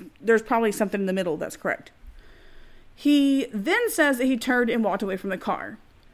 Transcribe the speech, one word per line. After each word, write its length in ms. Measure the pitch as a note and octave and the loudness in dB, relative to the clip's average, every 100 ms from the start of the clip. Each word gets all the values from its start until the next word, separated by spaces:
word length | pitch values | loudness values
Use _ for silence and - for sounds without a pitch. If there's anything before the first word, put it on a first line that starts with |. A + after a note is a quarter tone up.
| - - | -14 -6
there's 200 | G3+ A3+ | 2 2
probably 300 | A3 A#3 A3+ | 2 0 0
something 300 | G3+ G3+ G3+ | 0 -2 0
in 60 | G3 | -2
the 60 | |
middle 220 | F#3+ F3+ D#3 | -2 -2 -4
that's 220 | - - | -6 -6
correct. 340 | F3+ - - - - - - - - - - - - - | -6 -6 -8 -20 -20 -20 -20 -20 -20 -20 -20 -20 -20 -4
He 520 | C#4+ D4 C#4 C4+ - | 2 4 4 2 0
then 360 | G#3 G#3 A4 A#4+ | -4 0 0 0
says 280 | - D4 B3+ | 2 2 2
that 80 | C4 | 2
he 120 | B3+ | 0
turned 320 | B3+ B3 A#3+ | 2 2 2
and 140 | B3+ | 2
walked 200 | G#3+ F#3+ | 0 0
away 140 | G3 F#3+ | -2 -4
from 120 | G3 | -4
the 80 | F#3+ | -6
car. 400 | - F3+ F#2+ A3 - - - | -4 -6 -6 -14 -20 -20 -20